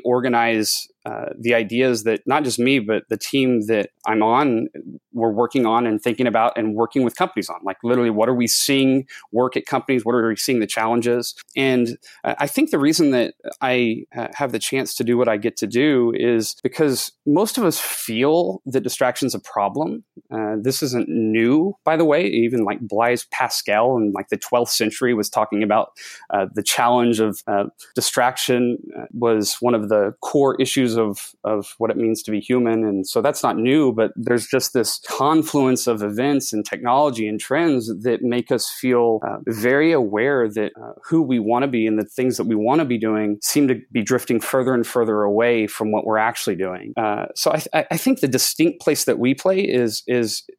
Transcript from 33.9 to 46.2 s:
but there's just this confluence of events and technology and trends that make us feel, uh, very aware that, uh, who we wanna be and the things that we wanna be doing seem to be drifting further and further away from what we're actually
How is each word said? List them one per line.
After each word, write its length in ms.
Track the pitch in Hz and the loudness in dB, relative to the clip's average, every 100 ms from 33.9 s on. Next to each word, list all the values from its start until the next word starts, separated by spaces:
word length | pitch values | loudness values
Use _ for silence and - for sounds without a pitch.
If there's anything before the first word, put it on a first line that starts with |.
but 200 | 113 110 - | 2 -2 -2
there's 300 | 117 120 - | -2 -2 0
just 260 | 131 - | -2 0
this 280 | 127 110 - - | -2 -2 -4 -8
confluence 800 | - 139 160 156 147 131 127 - | -2 2 2 2 2 2 2 0
of 160 | 110 | -2
events 500 | 104 104 135 139 - | -2 -2 0 0 -2
and 120 | 107 | -6
technology 640 | 104 95 120 131 147 117 107 | -6 -6 0 2 2 0 -4
and 100 | 107 | -6
trends 500 | - 139 170 131 113 104 | -2 0 2 0 -2 -4
that 200 | 117 113 | -2 -2
make 280 | 123 120 110 | 0 -2 0
us 200 | 160 - | -2 -2
feel, 500 | - 127 120 117 110 - | -4 0 2 2 0 -2
uh, 100 | 104 120 | -6 -6
very 460 | 110 117 139 160 | -2 2 2 4
aware 560 | 160 110 104 127 139 113 | 2 2 0 0 2 0
that, 240 | 107 107 - | -2 -4 -6
uh, 120 | 113 - | -20 -18
who 180 | - 165 | -2 0
we 160 | 135 123 | 2 0
wanna 300 | 107 120 139 | 2 2 2
be 180 | 120 110 | 2 0
and 120 | 107 | 0
the 60 | |
things 340 | 104 - 127 117 | -2 -2 -2 0
that 60 | |
we 100 | 107 | -2
wanna 300 | 107 110 147 | 0 2 0
be 140 | 147 117 | 0 -2
doing 400 | 110 110 104 104 | -2 -2 -2 -4
seem 260 | - 156 139 | -2 0 2
to 100 | 120 - | 0 -2
be 100 | 120 | -4
drifting 380 | 101 123 - 117 | 0 0 0 -2
further 340 | - 135 127 | 0 0 2
and 120 | 123 117 | 0 0
further 360 | 127 113 107 | 0 0 2
away 440 | 104 104 120 117 107 | 2 2 2 2 0
from 260 | - 107 | -2 -2
what 140 | 107 - | -2 0
we're 120 | |
actually 380 | 107 | 2